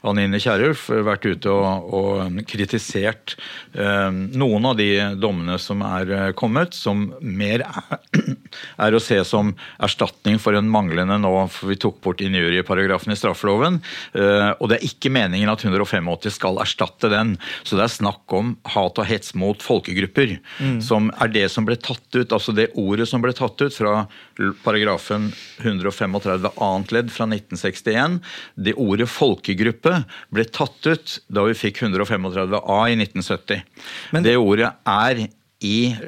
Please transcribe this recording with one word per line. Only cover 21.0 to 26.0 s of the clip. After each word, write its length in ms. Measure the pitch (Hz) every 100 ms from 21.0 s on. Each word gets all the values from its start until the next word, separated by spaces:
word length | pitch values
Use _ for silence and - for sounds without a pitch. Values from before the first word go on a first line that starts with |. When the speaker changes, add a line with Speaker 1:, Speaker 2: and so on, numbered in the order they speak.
| 107 -
Speaker 1:
er 80 | 117
det 160 | 107 98
som 140 | -
ble 120 | 110 120
tatt 340 | - - _ 123
ut, 160 | 117
altså 200 | 107 -
det 180 | 107 113
ordet 320 | - 98 104 117
som 160 | 127
ble 80 | 123
tatt 280 | 123 127 -
ut 100 | 143
fra 200 | - 107 107 104 - - -
l-, 120 | 98 98
paragrafen 640 | - 107 107 90 - 107 107 - - -
hundre 260 | 117 95 98
og 60 |
femogtredve 560 | -